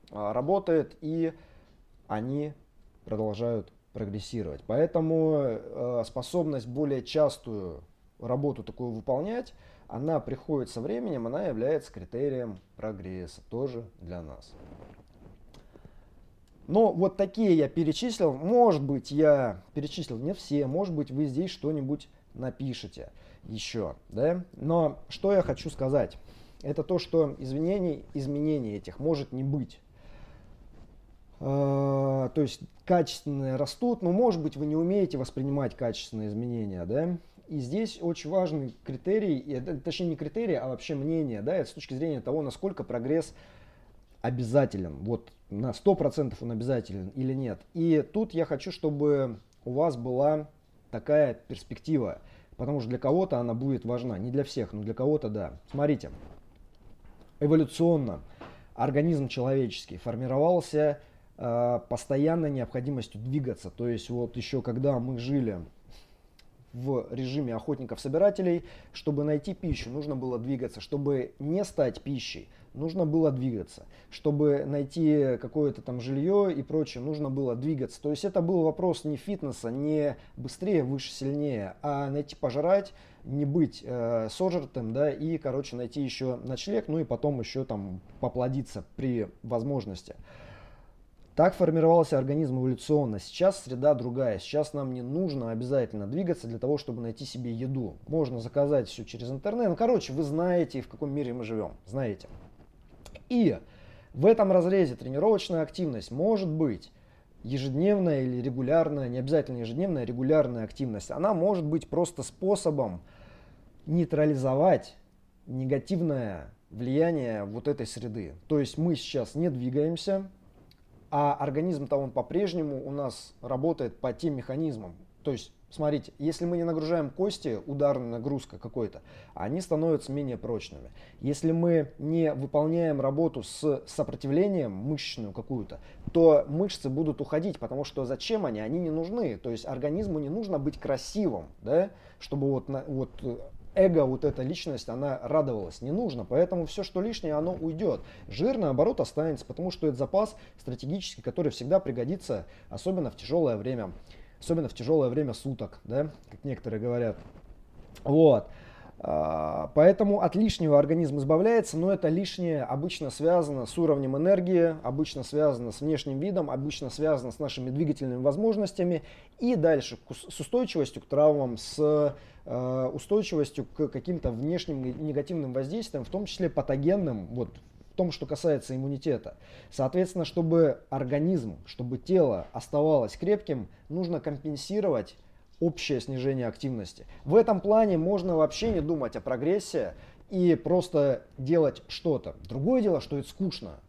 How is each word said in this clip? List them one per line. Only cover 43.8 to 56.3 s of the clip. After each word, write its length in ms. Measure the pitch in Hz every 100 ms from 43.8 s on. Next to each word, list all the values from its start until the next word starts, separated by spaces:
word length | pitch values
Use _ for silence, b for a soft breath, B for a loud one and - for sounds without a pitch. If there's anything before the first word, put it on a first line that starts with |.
| b - _ -
обязателен. 720 | 123 123 113 139 131 98 87 69
Вот 320 | 101 113 - - -
на 240 | 101 127
сто 200 | 117 202
процентов 480 | 180 151 - 131 101
он 100 | 117
обязателен 560 | 113 120 123 101 95 92
или 260 | 131 131
нет. 260 | 131 123 95 -
И 280 | 170 165 151 -
тут 220 | 214 214
я 120 | 165
хочу, 260 | 160 143 190
чтобы 680 | - 156 143 147 143 131 110 - _
у 80 | 127
вас 240 | 131 165 127
была 520 | 127 123 147 156 151 - _ _ -
такая 440 | 117 - 151 139
перспектива, 880 | 113 - 127 - - - 151 101 - b b b -
потому 240 | 123 147
что 80 | 113
для 100 | 123
кого-то 400 | 135 170 190 123
она 160 | 120
будет 300 | 117 139 131
важна, 320 | 113 123 123 95
не 120 | 120
для 140 | 135
всех, 280 | 139 135 107
но 100 | 107
для 120 | 107
кого-то 340 | 110 135 151 117
да. 240 | 104 80 69 -
Смотрите, 400 | 135 147 135 - - -